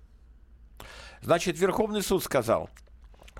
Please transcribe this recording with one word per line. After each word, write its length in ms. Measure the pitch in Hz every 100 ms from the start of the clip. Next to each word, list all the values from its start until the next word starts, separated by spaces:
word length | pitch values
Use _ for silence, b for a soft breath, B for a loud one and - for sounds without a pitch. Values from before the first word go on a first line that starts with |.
| - - - - - - - - B B B B
Значит, 340 | 113 165 185 156
Верховный 460 | 190 196 214 214
суд 200 | - 185
сказал, 460 | - 127 113 90 82 - - - - - b b